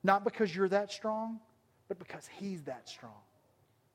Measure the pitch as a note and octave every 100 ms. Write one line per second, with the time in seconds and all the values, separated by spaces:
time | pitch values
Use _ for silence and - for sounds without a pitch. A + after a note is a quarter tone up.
0 | F#3 G3+ G#3 - G#3+ E3+ G3 G3 G3+ -
1 | A3 G#3+ A3+ A3+ - _ _ _ _ F3+
2 | F3 E3 - - G3 F3+ C#3 B2 - -
3 | A#2 G#2 _ _ _ _ _ _ _